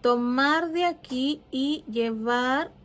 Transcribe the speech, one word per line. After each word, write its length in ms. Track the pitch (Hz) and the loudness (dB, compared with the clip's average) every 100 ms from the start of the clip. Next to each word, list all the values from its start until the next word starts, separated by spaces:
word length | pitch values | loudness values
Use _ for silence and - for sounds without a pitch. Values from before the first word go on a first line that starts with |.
tomar 680 | 247 240 240 254 285 311 330 | 2 2 2 2 2 2 0
de 120 | 330 | 0
aquí 580 | 349 330 - 254 269 302 - | 0 -2 -6 -2 -2 -4 -6
y 340 | 262 277 302 - | -4 -2 -2 -4
llevar 840 | 220 226 220 226 240 254 269 339 - | -2 -2 -2 0 0 2 0 -2 -10